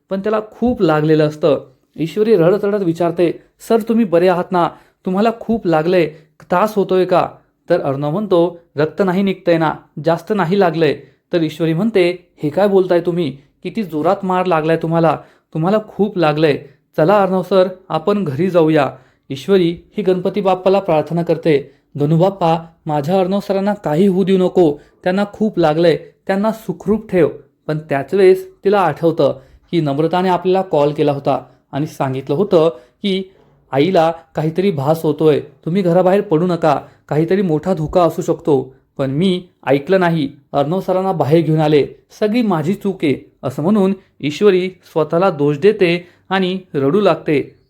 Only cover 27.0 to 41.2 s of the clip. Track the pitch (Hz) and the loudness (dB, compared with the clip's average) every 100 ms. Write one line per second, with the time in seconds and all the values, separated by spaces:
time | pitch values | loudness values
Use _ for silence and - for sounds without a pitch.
27 | 220 180 147 - - _ - 156 156 139 | -2 0 0 -2 -18 _ -8 -8 -4 -6
28 | 139 196 185 185 - _ 196 202 175 143 | -2 2 4 4 0 _ 0 2 0 0
29 | 165 160 139 127 - _ _ 170 151 139 | 0 2 0 -2 -12 _ _ -2 -2 0
30 | 165 180 185 175 185 185 185 151 143 151 | 0 0 0 0 0 -2 0 0 0 0
31 | 147 139 143 135 - _ _ 139 151 - | 0 0 -2 -4 -6 _ _ -8 -8 -4
32 | 139 131 131 147 196 175 160 160 - _ | -6 -4 -4 -2 2 2 2 -2 -12 _
33 | 208 190 190 _ _ _ _ 135 151 190 | -4 -4 -6 _ _ _ _ -2 0 2
34 | 160 165 - - 156 165 196 156 135 160 | 0 -2 -10 -6 -4 -2 -2 0 0 0
35 | 160 147 156 135 - _ - 180 180 170 | 0 0 2 2 -2 _ -6 -2 0 2
36 | 180 196 202 - 180 170 165 139 - _ | 2 2 0 0 0 0 0 0 -4 _
37 | - 143 160 190 190 151 185 180 151 180 | -6 -2 0 0 0 -2 -2 -4 -2 2
38 | 165 175 175 156 - 139 127 - _ - | 0 0 -4 -4 0 -2 -2 -12 _ -8
39 | 135 135 190 180 180 _ - 139 143 190 | -4 -2 0 -2 -6 _ -2 0 2 0
40 | 175 165 131 - _ 143 143 185 185 185 | 2 0 -4 -8 _ -2 -2 -2 -2 -2
41 | 190 175 | -2 -2